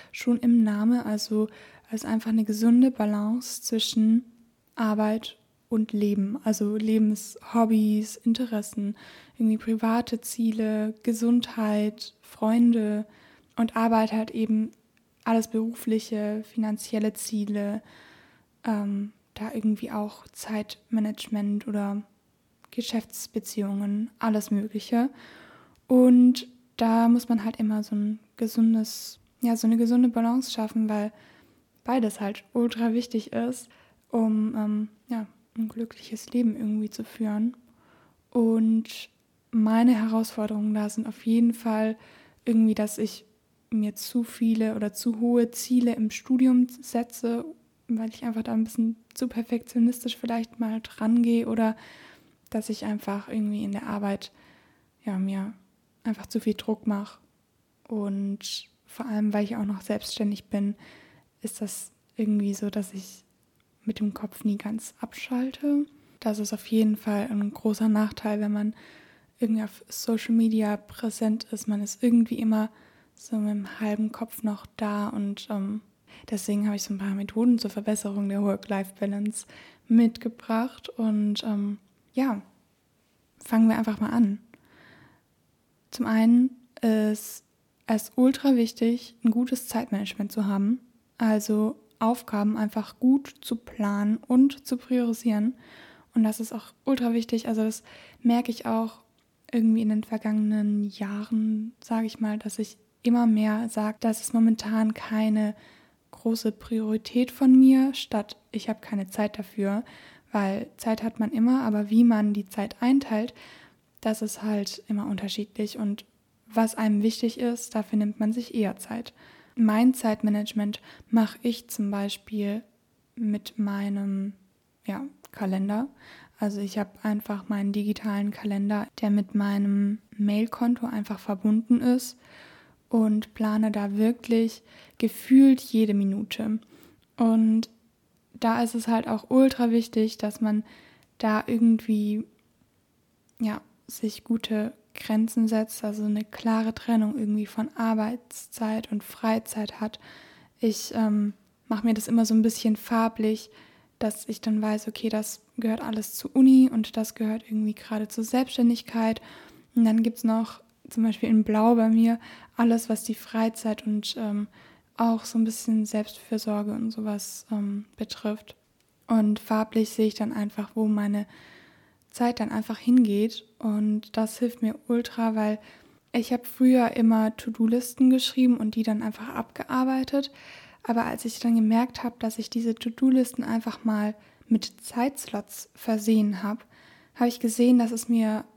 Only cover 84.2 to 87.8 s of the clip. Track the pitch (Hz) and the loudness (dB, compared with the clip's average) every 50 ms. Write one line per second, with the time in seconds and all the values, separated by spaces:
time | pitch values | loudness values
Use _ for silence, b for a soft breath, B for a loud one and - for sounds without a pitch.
84.2 | 233 196 202 202 - _ b b b b b b b b b b b b b b | 2 2 0 -4 -8 _ b b b b b b b b b b b b b b
85.2 | b b _ _ _ _ _ _ _ _ _ _ _ _ - - 240 220 220 220 | b b _ _ _ _ _ _ _ _ _ _ _ _ -8 -6 -2 0 2 4
86.2 | 220 226 240 240 254 262 - - _ _ _ - - 226 220 220 214 214 214 214 | 6 6 6 6 4 2 -2 -8 _ _ _ -2 0 2 2 2 2 0 -2 -4
87.2 | - - - - - _ _ _ _ _ _ _ | -8 -14 -16 -18 -20 _ _ _ _ _ _ _